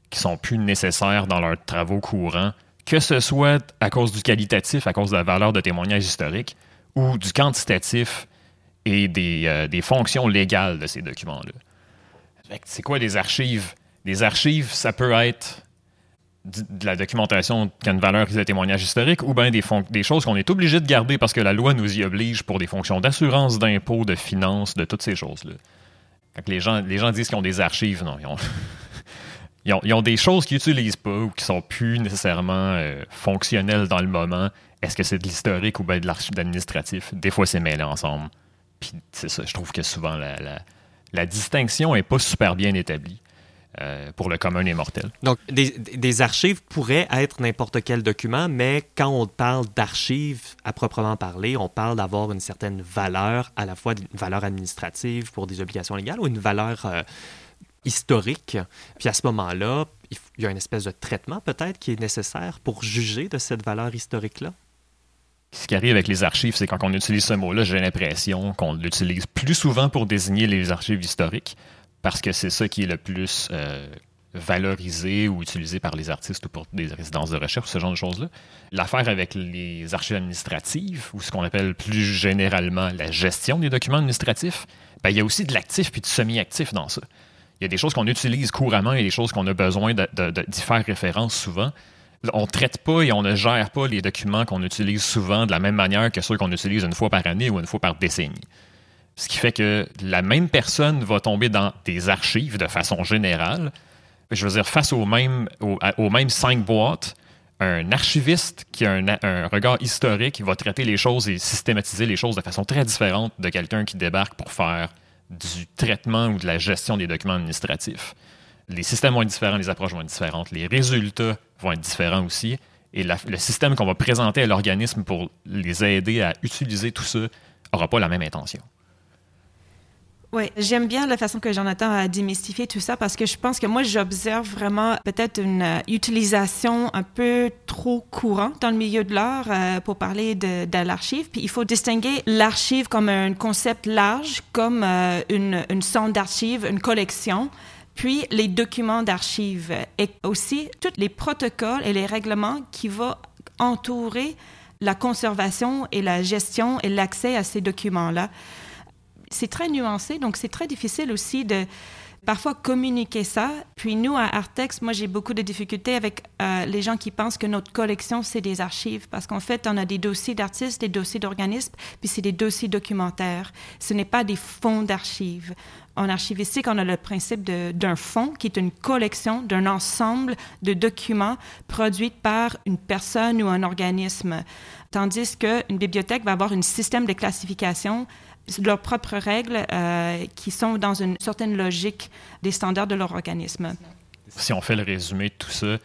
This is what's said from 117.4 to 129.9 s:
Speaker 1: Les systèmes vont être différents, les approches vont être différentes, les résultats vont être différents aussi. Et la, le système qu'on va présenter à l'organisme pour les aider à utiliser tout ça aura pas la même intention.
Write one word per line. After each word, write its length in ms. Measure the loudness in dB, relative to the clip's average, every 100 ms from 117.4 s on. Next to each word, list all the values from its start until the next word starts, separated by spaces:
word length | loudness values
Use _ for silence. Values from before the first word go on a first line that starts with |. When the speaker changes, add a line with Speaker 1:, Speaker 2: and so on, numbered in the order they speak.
| -2 -4 -4 -6 -6 -10 -12 -16 -20 -20 -20 _ -10
Speaker 1:
Les 140 | -6
systèmes 320 | -4 2 4
vont 80 | 4
être 60 | 2
différents, 280 | 2 0 2
les 140 | 0
approches 220 | -2 -4
vont 80 | -6
être 40 | -8
différentes, 420 | -6 -4 -4 -6
les 160 | -6 -2
résultats 720 | 2 2 2 0 -2 -2 -4 _ _
vont 120 | -4
être 80 | -2
différents 420 | -4 -2 0 2
aussi. 340 | 0 -2 -4 -4 -8 _ _
Et 100 | -4
la, 140 | -2 -2 -4
le 100 | -4
système 360 | -2 2 2 4
qu'on 100 | 2
va 80 |
présenter 480 | 2 2 4 2 4
à 40 | 4
l'organisme 580 | 4 2 2 0 -2
pour 260 | -4 -4 -4 -10 -10
les 360 | -4 -2 2
aider 360 | 4 4 4 2
à 140 | 0 0
utiliser 500 | -4 -4 -4 -2 -2
tout 100 | -4
ça 180 | -4 -2 -2 -6 -20 _ -4
aura 160 | -2 2
pas 100 | 2
la 100 | 4
même 140 | 2
intention. 380 | -2 -6 -10 -12 -16 _ _ _ _ _ _ _ _ _ _ -20 _